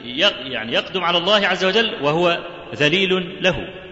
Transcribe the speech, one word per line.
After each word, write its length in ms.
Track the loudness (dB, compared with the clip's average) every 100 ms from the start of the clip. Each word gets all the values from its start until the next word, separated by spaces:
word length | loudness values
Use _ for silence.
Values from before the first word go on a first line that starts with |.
يق-، 420 | -8 0 0 0 -6
يعني 260 | -6 -2
يقدم 320 | -2 -2 -2
على 140 | 0 0
الله 280 | 2 4 2
عز 180 | 2
وجل 300 | 2 2 0 0
وهو 360 | 0 2 2 0 -4 -14 -12
ذليل 640 | 0 2 4 2 0 -2 -2
له، 280 | 0 0 -6 -12 -16